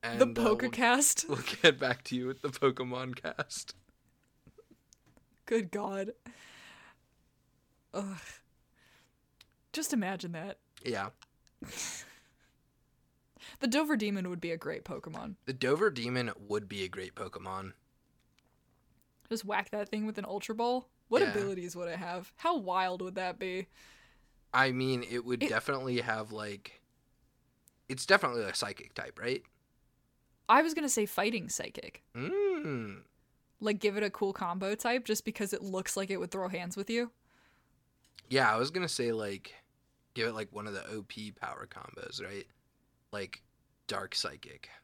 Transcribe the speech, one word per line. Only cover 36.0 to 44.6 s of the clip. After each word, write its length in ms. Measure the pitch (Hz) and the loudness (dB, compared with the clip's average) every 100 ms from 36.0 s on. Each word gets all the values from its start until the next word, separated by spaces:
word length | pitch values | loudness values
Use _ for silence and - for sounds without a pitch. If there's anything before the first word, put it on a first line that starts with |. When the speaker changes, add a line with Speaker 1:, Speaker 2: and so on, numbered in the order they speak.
| 196 | -2
Speaker 2:
it 80 | 190 | -2
would 140 | 175 | -4
throw 160 | 190 180 | -4 -4
hands 280 | 190 175 190 | -4 -6 -6
with 120 | 196 | -2
you. 220 | 233 240 _ _ _ _ _ _ _ _ _ _ - - | 0 -2 _ _ _ _ _ _ _ _ _ _ -20 0
Speaker 1:
Yeah, 220 | 131 120 | 4 6
I 60 | 110 | 6
was 140 | 135 | 2
gonna 160 | 175 180 | 0 -2
say, 220 | - 120 | 0 0
like, 420 | 113 104 98 - - _ _ _ _ _ - | 0 -2 -6 -10 -20 _ _ _ _ _ -2
give 120 | 113 | -2
it, 40 | |
like, 180 | 110 101 | -2 -6
one 120 | 101 104 | -6 -6
of 80 | |
the 140 | 98 - | -6 -6
O 160 | 110 | -8
P 280 | 101 - 107 | -8 -10 -12
power 360 | - - - - | -8 -8 -8 -12
combos, 540 | - - - - - | -14 -14 -12 -12 -10
right? 240 | 92 101 - _ _ _ _ _ _ | -10 -10 -12 _ _ _ _ _ _
Like, 320 | 104 95 - _ _ _ _ - | -8 -8 -10 _ _ _ _ -6
dark 260 | 101 95 - | -6 -4 -4
psychic. 540 | - 71 - - | -4 -6 -16 -18